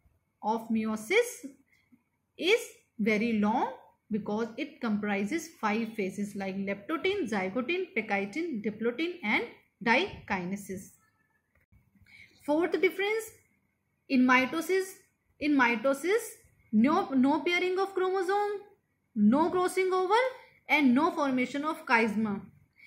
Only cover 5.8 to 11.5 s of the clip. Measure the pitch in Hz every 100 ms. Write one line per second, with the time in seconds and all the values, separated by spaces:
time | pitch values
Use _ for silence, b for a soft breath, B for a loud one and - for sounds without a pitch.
5.8 | 220 - 185 190 202 196 190 190 196 202
6.8 | - 320 381 403 247 208 185 240 247 370
7.8 | 370 - 214 202 202 285 349 233 214 208
8.8 | 226 240 339 359 208 277 466 - _ _
9.8 | 214 247 392 - - 196 180 202 - 185
10.8 | - - _ _ _ _ _